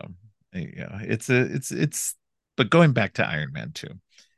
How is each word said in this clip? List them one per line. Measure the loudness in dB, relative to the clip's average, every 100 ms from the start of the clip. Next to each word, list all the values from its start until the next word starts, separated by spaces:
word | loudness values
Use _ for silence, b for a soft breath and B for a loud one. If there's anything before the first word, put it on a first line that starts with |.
| -10 -16 -20 _ _
yeah, | -10 -8 -8 -10 -10
it's | -4 -4 2
a, | 4
it's, | 4 -2 -4
it's, | 0 0 0 -6 -8 _ _ _ -2
but | 2
going | 6 6
back | 6 0
to | 0 -2
Iron | 0 -4
Man | -8 -10
two, | -10 -14 -16 _ b b